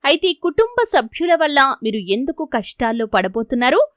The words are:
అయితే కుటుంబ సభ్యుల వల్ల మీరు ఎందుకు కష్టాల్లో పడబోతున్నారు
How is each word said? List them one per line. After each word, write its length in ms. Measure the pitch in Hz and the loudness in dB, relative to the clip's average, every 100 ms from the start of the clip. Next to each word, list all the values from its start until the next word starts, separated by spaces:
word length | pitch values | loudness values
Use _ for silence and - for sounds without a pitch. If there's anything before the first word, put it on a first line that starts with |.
అయితే 240 | 277 320 370 330 349 | 2 0 0 -2 -2
కుటుంబ 400 | 302 453 480 453 | 0 0 0 2
సభ్యుల 380 | - 226 - 339 330 | 0 -2 -4 0 2
వల్ల 160 | 311 285 269 - | 2 2 2 2
మీరు 180 | 220 214 185 190 | -4 -4 -2 -2
ఎందుకు 280 | 269 - 311 233 | -2 -6 -4 -4
కష్టాల్లో 520 | 190 - 233 233 220 | -6 -4 -4 -2 0
పడబోతున్నారు 680 | 196 185 226 226 240 247 349 587 | 0 0 -4 -4 0 2 2 0